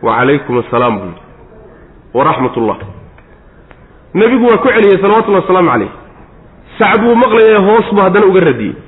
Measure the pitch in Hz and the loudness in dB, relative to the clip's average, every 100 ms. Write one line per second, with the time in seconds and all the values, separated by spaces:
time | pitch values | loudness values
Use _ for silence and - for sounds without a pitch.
0 | 113 113 127 143 139 123 113 120 123 107 | -4 -2 0 -2 -2 -6 -4 -4 -2 -4
1 | 95 82 - - - - - - - - | -10 -16 -20 -20 -20 -20 -20 -20 -20 -20
2 | - 117 147 156 127 120 113 95 - - | -8 -4 -2 -2 -4 -4 -6 -6 -12 -20
3 | - - _ - - - _ - - - | -20 -20 _ -20 -20 -20 _ -20 -20 -20
4 | _ - 226 247 240 220 262 220 202 185 | _ -2 0 2 2 2 0 2 2 2
5 | 202 214 226 196 175 185 170 123 101 - | 2 0 0 -2 0 0 0 -2 -6 -12
6 | - - - - - - - - 208 208 | -20 -20 -20 -20 -20 -20 -20 -4 -2 0
7 | 233 233 254 220 220 214 190 226 - 202 | 2 2 2 2 4 4 2 2 0 0
8 | 190 196 202 190 170 120 104 - | 2 2 2 2 0 -2 -6 -10